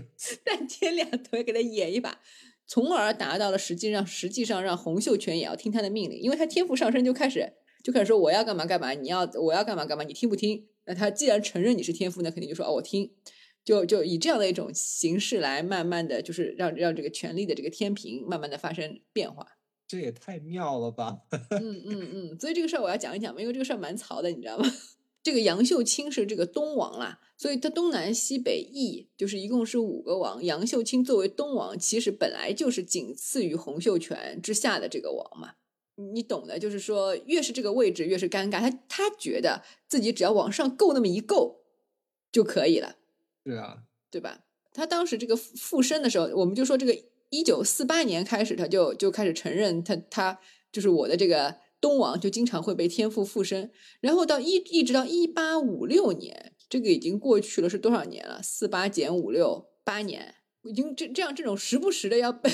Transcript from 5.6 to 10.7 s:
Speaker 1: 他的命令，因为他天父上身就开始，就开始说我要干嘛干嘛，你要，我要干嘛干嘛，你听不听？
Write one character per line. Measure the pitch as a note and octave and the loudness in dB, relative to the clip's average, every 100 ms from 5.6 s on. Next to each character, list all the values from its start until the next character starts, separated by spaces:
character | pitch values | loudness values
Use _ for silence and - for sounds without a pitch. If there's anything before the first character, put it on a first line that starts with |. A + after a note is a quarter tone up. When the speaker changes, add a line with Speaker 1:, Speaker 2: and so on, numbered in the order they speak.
| G#3+ | -2
Speaker 1:
他 | A3 | -2
的 | G3+ | 0
命 | G#3+ F#3 | -2 -4
令， | - | -4
因 | A#3+ | -2
为 | D#4 | 0
他 | |
天 | D#4+ F4 F4+ | 0 0 0
父 | |
上 | C4 A#3+ | 2 2
身 | B3+ | 4
就 | B3 | 2
开 | B3+ C4+ | 2 0
始， | C4 - - _ _ | 0 -4 -8 _ _
就 | - | 0
开 | B3 | 2
始 | G3+ | 6
说 | A3 | 6
我 | D#3+ | 6
要 | F#3+ | 4
干 | A3 F#3 | 2 0
嘛 | E3 | 0
干 | F3+ | 0
嘛， | C3 | 0
你 | C#3+ C3 | -4 -2
要， | F3+ F3 B2 | 0 0 0
我 | D#3+ | 2
要 | E3+ | 2
干 | G#3+ F#3 | 2 -2
嘛 | D3 | -4
干 | D3+ | -4
嘛， | |
你 | D3+ | -6
听 | - A#3+ | -2 0
不 | |
听？ | G3+ G#3 G#3+ - | 2 0 -2 -8